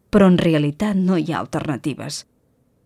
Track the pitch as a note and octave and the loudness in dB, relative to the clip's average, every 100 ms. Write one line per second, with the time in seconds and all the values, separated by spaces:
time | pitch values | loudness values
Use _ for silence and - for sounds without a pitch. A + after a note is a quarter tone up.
0 | - G#3 F#3+ F3 F3 D#3 D3 D3 G#3+ F#3+ | 0 4 6 4 2 2 0 -4 -4 -2
1 | F#3 E3 D#3 C#3 A#2 D3 D#3 B2+ D3+ B2 | 0 -2 -2 -6 -6 -8 -6 -6 -8 -8
2 | A#2+ - - _ _ _ _ _ | -10 -12 -16 _ _ _ _ _